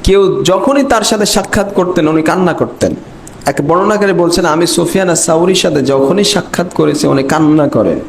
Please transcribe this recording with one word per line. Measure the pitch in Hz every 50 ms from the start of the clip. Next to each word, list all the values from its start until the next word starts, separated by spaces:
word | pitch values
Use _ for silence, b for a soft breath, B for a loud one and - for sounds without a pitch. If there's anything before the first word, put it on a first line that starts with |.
| -
কেউ | - 190 196 196 185 151 - 135
যখনই | 156 185 190 - 262 277 285 269
তার | 277 262 220
সাথে | 208 - 233 214 214
সাক্ষাৎ | 196 - 214 190 - - 220 190 - -
করতেন, | - 180 180 180 180 160 151
উনি | 160 160
কান্না | 156 160 165 185 185 175 151
করতেন। | - 123 113 - - - 90 78 - - - - - - - - - -
এক | - 139 - 147 143
বর্ণনাকারী | 165 180 190 208 214 202 202 196 190
বলছেন, | 170 175 170 170 - 175
"আমি | 165 151 160 175 170
সুফিয়ান | - - 170 160 - 190 190 180
আস-সাউরির | 165 160 - - 165 160 170 185 190
সাথে | 180 - 180 151 147
যখনই | 131 127 139 135 135 139 180 196 208
সাক্ষাৎ | 202 - 185 - - - - 175 180 -
করেছি, | - 156 151 143 147 - 143
উনি | 139 139 135
কান্না | 139 156 156 156 151 151 156 147 135
করেন।" | - 117 104 92 - - -